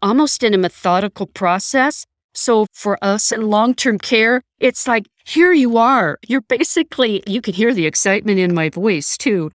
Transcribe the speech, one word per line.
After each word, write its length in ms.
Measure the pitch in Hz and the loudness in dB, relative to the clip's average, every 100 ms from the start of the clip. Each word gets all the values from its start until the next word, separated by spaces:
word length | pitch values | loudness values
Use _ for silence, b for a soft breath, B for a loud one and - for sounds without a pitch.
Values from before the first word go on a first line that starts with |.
almost 420 | 202 240 302 - | 0 2 2 0
in 100 | 240 | 0
a 40 | 202 | 2
methodical 680 | 180 - - 180 196 - 190 | 0 -2 0 0 0 -6 -10
process. 800 | - 190 180 - 269 262 302 - _ _ | -4 0 0 0 0 0 -2 -10 _ _
So 340 | - - 226 214 | -6 0 0 0
for 240 | - - 202 | -4 -6 -4
us 300 | 202 202 - | -2 -2 -2
in 180 | 226 220 | -4 0
long-term 500 | 208 233 254 262 214 | 2 0 0 -2 -2
care, 420 | - 233 220 247 - _ | 0 0 2 0 -4 _
it's 280 | 254 247 - | -2 0 -2
like, 200 | 233 208 _ - | -2 -4 _ -6
here 280 | - 349 | 2 4
you 240 | 349 254 233 | 4 4 4
are. 420 | 226 269 180 - - | 2 2 0 -4 -4
You're 140 | 254 | -4
basically, 840 | 240 240 - - 320 - 254 202 - | -2 -2 0 -2 -4 -2 0 -2 -4
you 160 | 202 | -6
can 120 | 233 | -4
hear 200 | 175 220 | -2 0
the 120 | 240 160 | 0 -2
excitement 540 | 151 - 196 - 196 | -2 0 0 0 0
in 140 | 180 | 0
my 160 | 175 160 | 0 -2
voice 480 | 156 202 180 139 - | -2 -2 -2 -2 -4
too. 340 | - 202 156 | -2 -2 -2